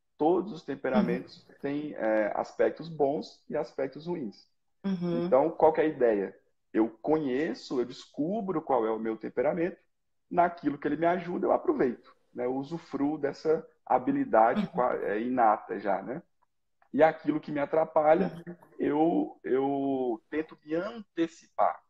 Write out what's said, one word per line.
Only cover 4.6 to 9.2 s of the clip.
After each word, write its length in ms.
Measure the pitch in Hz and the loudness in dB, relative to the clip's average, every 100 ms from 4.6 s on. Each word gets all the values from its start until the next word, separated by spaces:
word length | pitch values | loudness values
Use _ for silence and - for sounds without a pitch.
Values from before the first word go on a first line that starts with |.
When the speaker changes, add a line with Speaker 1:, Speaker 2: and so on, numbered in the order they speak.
| _ _ | _ _
Speaker 2:
Uhum. 500 | 196 180 175 170 175 | -6 -2 -2 -2 2
Speaker 1:
Então, 160 | 131 156 | 4 2
qual 220 | - 156 | 4 4
que 80 | 160 | 4
é 40 | |
a 40 | 156 | 0
ideia? 480 | 143 120 101 95 - _ _ _ | 2 2 2 -2 -8 _ _ _
Eu 160 | 104 113 - | 0 0 -2
conheço, 760 | - 156 139 127 175 254 - 135 | -2 0 0 -2 -2 -6 -6 -4
eu 40 | |
descubro 760 | 120 - - - 160 220 190 160 | -4 -8 -12 -6 -4 -4 -4 -4
qual 240 | - 123 110 | 0 0 2
é 40 | |
o 80 | 110 | -2
meu 180 | 113 | -4
temperamento, 600 | 110 | -6